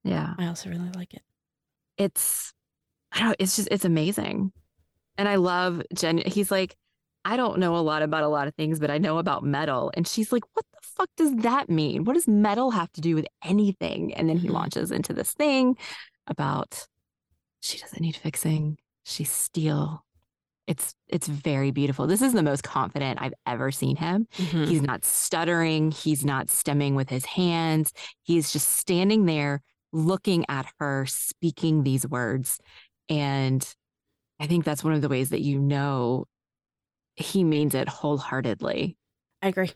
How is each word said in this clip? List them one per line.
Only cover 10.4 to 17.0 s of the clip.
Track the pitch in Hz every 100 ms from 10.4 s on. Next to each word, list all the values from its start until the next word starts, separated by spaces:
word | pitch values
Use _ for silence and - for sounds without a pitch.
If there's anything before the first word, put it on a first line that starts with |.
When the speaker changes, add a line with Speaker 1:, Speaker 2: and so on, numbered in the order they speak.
| -
Speaker 1:
"What | - -
the | -
fuck | - - 370 -
does | 311 240
that | 233 262 -
mean? | 160 151 127
What | 185
does | 311 285
metal | 208 208 208 262
have | 214 170
to | -
do | 160
with | 156 - _
anything?" | 165 202 208 190 - - -
And | - 160
then | 165
he | 175
Speaker 2:
Mm-hmm. | -
Speaker 1:
launches | - - 165
into | - -
this | - -
thing | - 302 269 254 254 - - - _ -
about, | 160 143 143 - - - _